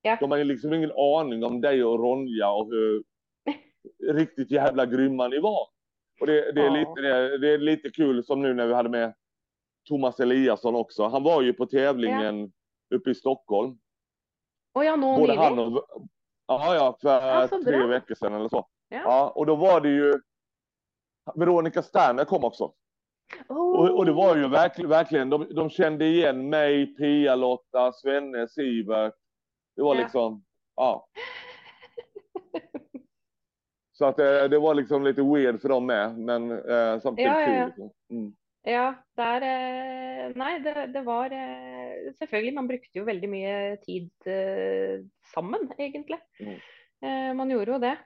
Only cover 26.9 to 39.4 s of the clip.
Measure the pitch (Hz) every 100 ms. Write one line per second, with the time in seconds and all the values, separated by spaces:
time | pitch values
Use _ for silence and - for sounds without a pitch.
26.9 | - 147 147 143 127 127 123 _ 127 127
27.9 | 123 135 139 139 123 117 - 135 117 101
28.9 | 110 107 - _ _ _ _ _ - 143
29.9 | 131 123 131 113 107 _ _ _ - 127
30.9 | 104 _ - 480 - 494 - - _ 494
31.9 | - - 403 _ 370 _ 330 - 269 _
32.9 | 254 _ _ _ _ _ _ _ _ _
33.9 | _ 139 135 143 139 139 147 156 147 131
34.9 | 143 139 127 139 147 131 110 135 131 127
35.9 | 113 107 113 113 120 117 113 - 120 113
36.9 | 113 135 117 262 311 294 262 247 233 208
37.9 | _ _ 233 208 208 _ _ - 240 254
38.9 | 254 _ - 233 247